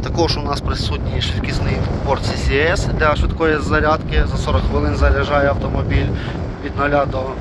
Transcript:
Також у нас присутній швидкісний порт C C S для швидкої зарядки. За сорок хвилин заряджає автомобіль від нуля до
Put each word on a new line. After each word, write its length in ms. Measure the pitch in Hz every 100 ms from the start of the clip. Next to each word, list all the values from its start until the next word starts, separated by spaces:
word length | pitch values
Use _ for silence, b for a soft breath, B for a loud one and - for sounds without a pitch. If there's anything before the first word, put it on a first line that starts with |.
Також 340 | - - 160 -
у 40 |
нас 200 | 143 139
присутній 600 | - - - 147 - -
швидкісний 560 | - - - - - - - - -
порт 180 | -
C 260 | - - -
C 220 | 139 160
S 220 | 196 156
для 220 | - 160 147
швидкої 460 | - - 160 156
зарядки. 640 | 139 151 151 160 - 151 147
За 100 | -
сорок 260 | - 143
хвилин 320 | - 143 147 143
заряджає 540 | 135 135 135 147 139
автомобіль 580 | 139 135 135 131 139 - B B B - -
від 120 | - -
нуля 300 | 143 143 135
до 300 | 131 131 135